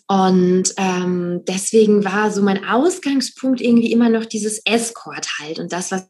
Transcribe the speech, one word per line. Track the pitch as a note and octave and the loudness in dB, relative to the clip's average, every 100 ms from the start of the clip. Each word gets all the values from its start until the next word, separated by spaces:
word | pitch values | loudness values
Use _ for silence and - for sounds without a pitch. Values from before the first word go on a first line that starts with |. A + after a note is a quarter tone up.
| - | -2
Und, | G3 F#3+ F#3 F3+ F#3 F#3 - | 2 4 4 4 2 0 -2
ähm, | F#3+ F3+ F3+ F3+ F3 F3 - | -2 -2 -2 -2 -2 -6 -6
deswegen | F#3+ - A3 G#3+ G#3 | -6 0 4 4 4
war | G3 G3 G#3+ | 2 0 -2
so | G3 | 0
mein | G3+ F#3+ | 0 0
Ausgangspunkt | F#3 A3 D#4+ F4+ C#4+ C#4 - - C4 C4 | 0 0 0 0 -2 -2 -2 -4 -2 0
irgendwie | A#3+ A#3 A#3 | 2 4 4
immer | A#3 A#3+ | 2 2
noch | A3+ | 2
dieses | A3+ A3 G#3 G#3+ | -2 -6 -6 -4
Escort | - A3+ A3+ - D#3 C#3+ - - | -2 0 -2 -8 -14 -10 -10 -8
halt | D3+ D#3+ | -10 -10
und | E3+ | -6
das, | F3 F#3 | -6 -4
was | F#3+ F#3 | -6 -6